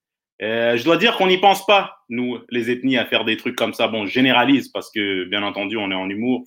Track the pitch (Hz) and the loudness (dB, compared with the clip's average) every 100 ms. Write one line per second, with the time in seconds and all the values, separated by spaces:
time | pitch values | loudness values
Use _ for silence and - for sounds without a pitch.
0 | _ _ _ - 107 113 117 120 139 165 | _ _ _ -8 -4 0 0 2 2 2
1 | 214 - 185 185 202 190 - 202 196 - | 2 2 2 4 4 2 4 2 2 -10
2 | - 120 123 117 - 120 113 123 131 123 | -10 -6 -6 -6 -6 -4 -2 -2 0 0
3 | 107 120 120 110 135 123 110 - 113 110 | 0 0 0 -2 -4 -2 -4 -2 -2 -2
4 | 98 123 131 120 123 135 - 101 - 107 | -2 2 4 4 4 2 0 -10 -8 -4
5 | 101 95 90 101 101 98 101 110 98 95 | -2 -2 -2 -4 -4 -6 -6 -4 -4 -4
6 | 95 101 123 123 | -4 -4 -2 -2